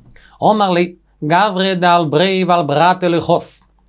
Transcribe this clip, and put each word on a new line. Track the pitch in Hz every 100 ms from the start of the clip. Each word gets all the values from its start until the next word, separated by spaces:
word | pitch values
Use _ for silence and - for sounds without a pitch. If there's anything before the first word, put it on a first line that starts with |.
| - - _ -
אמר | 170 214 196
ליה, | 175 180 - _ -
גברי | 151 175 208 185 190 185
דעל | 175 175 156
ברי | 147 190 190 180
ועל | 175
ברתה | 147 143 175 180 180
לחוס. | 170 117 175 - - - _